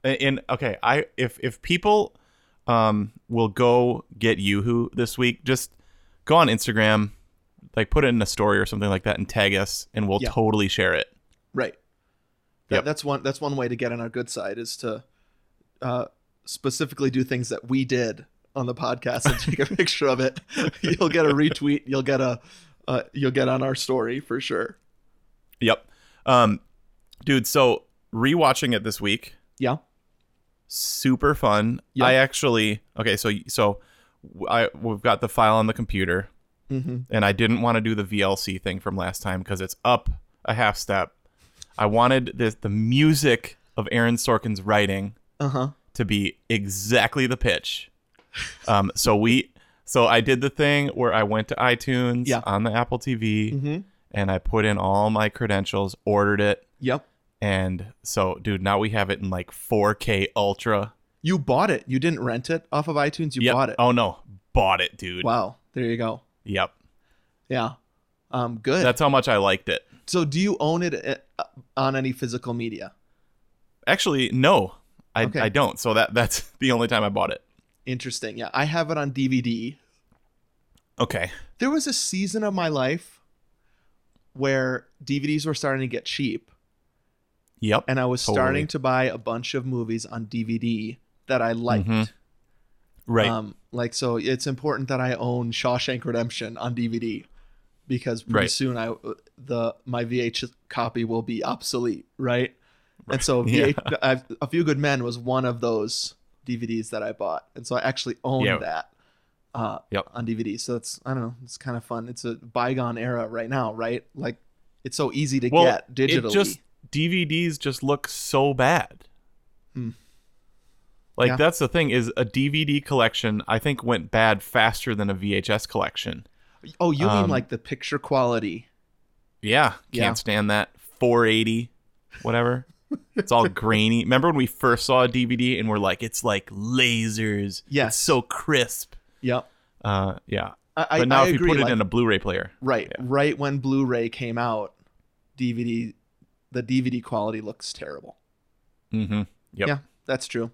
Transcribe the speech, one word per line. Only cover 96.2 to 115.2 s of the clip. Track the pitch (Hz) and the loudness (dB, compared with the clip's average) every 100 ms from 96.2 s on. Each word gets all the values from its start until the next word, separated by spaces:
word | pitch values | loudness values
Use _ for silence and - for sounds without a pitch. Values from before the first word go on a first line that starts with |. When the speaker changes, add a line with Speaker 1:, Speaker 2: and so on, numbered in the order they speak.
| 117 - 113 117 | -4 -6 -10 -8
Speaker 2:
on | 120 | -6
D | 120 117 | -2 -2
V | 113 | -2
D | 113 104 - - - _ _ _ - | -4 -8 -12 -20 -20 _ _ _ -6
because | 123 131 113 | -4 -4 -6
pretty | - 110 | 0 0
Speaker 1:
Right. | 95 | 2
Speaker 2:
soon | - 131 120 | 0 -2 -2
I, | 113 113 113 - _ _ | -6 -6 -10 -12 _ _
the, | 127 120 117 - | -6 -2 -2 -6
my | - 120 | -8 -6
V | 117 123 | -2 -2
H | 120 - 123 _ _ | -2 -4 -10 _ _
copy | - 117 120 | -4 -2 -2
will | 113 113 | -2 -2
be | 113 113 | -2 -4
obsolete, | - 120 - 123 120 98 - - | -4 -4 -4 -2 -2 -4 -10 -6
right? | 131 123 127 _ _ _ _ _ - | -2 0 -2 _ _ _ _ _ -6
And | 135 | -2
Speaker 1:
Right. | |
Speaker 2:
so | - 123 | 2 2
Speaker 1:
<laughs> | 113 | 4
Yeah. | |
Speaker 2:
V | 123 131 | 4 4
H, | 143 - - | 0 -4 0
I've, | 131 131 - - | 0 0 -4 -10
A | 135 | -4
Few | 170 | 0
Good | 156 143 | 0 2
Men | 147 135 | 0 0
was | 120 120 | -2 -6
one | 120 131 | -2 0
of | 127 117 | 0 -2
those | 117 110 107 - - - _ _ | -2 -2 -2 -4 -8 -12 _ _
D | - 117 | -8 -6
V | 117 | -4
Ds | 113 110 | -4 -4
that | 110 | -6
I | 107 | -6
bought. | - 98 80 _ | -6 -6 -6 _
And | - 117 | -16 -4
so | 123 | -2
I | |
actually | 131 127 123 110 | -2 -2 -6 -6
own | 131 131 | -2 0
Speaker 1:
Yeah. | 104 90 | 2 0
Speaker 2:
that, | - 78 - _ _ _ _ _ _ | -2 -8 -10 _ _ _ _ _ _
uh, | 120 110 104 _ | -6 -6 -8 _
Speaker 1:
Yep. | 101 - | -6 -6
Speaker 2:
on | 120 117 | -8 -6
D | |
V | 113 | -2
D. | 113 110 | -4 -4
So | - 120 | -6 -6
it's, | - - 131 | -8 -12 -8
I | |
don't | 131 | -6
know, | 117 120 | -6 -10
it's | 123 - | -18 -14
kinda | 131 120 | -10 -10
fun. | - 117 117 | -8 -8 -8
It's | 123 120 | -10 -8
a | |
bygone | 113 117 123 123 131 120 117 | -10 -6 -2 -2 -2 -4 -4
era | 120 120 110 | -4 -4 -4
right | 113 117 | -6 -4
now, | 135 113 | -2 -2
right? | 110 117 123 _ | -2 -4 -4 _
Like, | 139 120 - _ _ _ _ | -8 -8 -8 _ _ _ _
it's | - - | -10 -4
so | 117 | -2
easy | 139 | -2